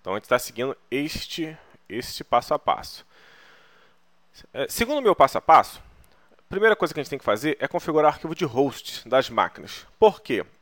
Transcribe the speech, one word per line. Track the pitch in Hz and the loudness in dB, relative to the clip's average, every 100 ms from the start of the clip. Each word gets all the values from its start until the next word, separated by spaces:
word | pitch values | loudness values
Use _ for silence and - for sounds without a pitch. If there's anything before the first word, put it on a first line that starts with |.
Então | - | -8
a | 101 | -8
gente | - | 0
tá | 123 | 0
seguindo | - - 131 - _ | 0 -8 -8 -8 _
este, | 131 151 - - - 160 156 - _ _ | -6 -6 -8 -10 -10 -10 -12 -20 _ _
este | 110 - - | -10 -10 -12
passo | - 120 - | -2 -2 0
a | 151 | -4
passo. | - 76 - - - _ - - - - _ _ _ _ _ _ _ - - | 0 -2 -4 -18 -20 _ -20 -20 -20 -20 _ _ _ _ _ _ _ -20 -16
É, | - 139 | -8 -6
segundo | - 226 294 | -4 -2 0
o | |
meu | 240 | 2
passo | 170 135 - | 4 4 4
a | |
passo, | - 156 98 - - - - _ _ | 6 6 6 -6 -20 -20 -20 _ _
a | _ _ | _ _
primeira | 185 220 | 0 2
coisa | 208 165 | 2 -2
que | 151 | -4
a | |
gente | 135 | -8
tem | 139 | -6
que | |
fazer | - 107 147 - | -2 -2 -2 -4
é | 135 | -4
configurar | 175 - 156 151 | -4 -2 2 2
o | |
arquivo | 147 165 | 0 -8
de | 165 | -6
host | 156 117 139 - - - 117 | -4 0 0 -2 -14 -16 0
das | 127 127 | 0 2
máquinas. | 113 92 - - - - _ | 0 0 -2 -18 -18 -20 _
Por | 214 - | 4 4
quê? | - 113 87 _ | -4 -4 -4 _